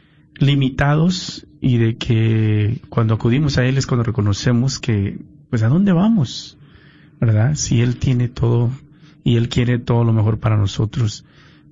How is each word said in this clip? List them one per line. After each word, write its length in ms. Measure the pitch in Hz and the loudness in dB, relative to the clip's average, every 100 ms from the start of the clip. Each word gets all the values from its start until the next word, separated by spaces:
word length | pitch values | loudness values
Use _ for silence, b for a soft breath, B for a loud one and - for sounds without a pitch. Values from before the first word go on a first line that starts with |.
| b b b - | b b b -2
limitados 1080 | 135 139 131 - 143 151 170 185 - - - - | 0 2 0 0 0 2 2 -2 -6 -14 -20 -4
y 180 | 143 120 | 0 2
de 180 | 113 117 | 0 -2
que 840 | - 113 113 110 110 107 104 113 - | -2 0 2 2 0 0 0 -4 -4
cuando 260 | - 110 | -2 0
acudimos 420 | 110 120 123 151 135 | 0 0 0 0 0
a 80 | |
Él 140 | 127 135 | 0 0
es 80 | - | 0
cuando 160 | 123 | -2
reconocemos 760 | 117 101 104 98 - 120 131 - | -2 -2 -2 0 0 0 0 -4
que, 400 | - 107 98 - - - - | -2 -2 -2 -6 -14 -20 -8
pues, 140 | 123 | -2
¿a 60 | 110 | 2
dónde 240 | 156 202 | 2 2
vamos? 640 | 170 208 226 120 - - - b b b b b - | 2 2 2 0 -4 -16 -20 b b b b b -4
¿Verdad? 340 | 117 107 120 | 0 2 2
Si 260 | 147 - 127 | 0 0 0
Él 160 | 120 120 | 0 0
tiene 320 | - 123 120 | 0 0 -2
todo 420 | - 117 120 120 131 - b b b | -2 0 0 0 -4 -12 b b b
y 140 | - 117 | 0 0
Él 120 | 117 | 0
quiere 300 | 127 120 123 | -2 0 -2
todo 260 | - 120 | 0 0
lo 80 | 117 | 2
mejor 260 | 113 107 113 | 2 0 0
para 180 | 113 107 | 0 0
nosotros. 640 | 101 - 107 - 110 - b b b b b | 0 -2 -4 -2 -4 -4 b b b b b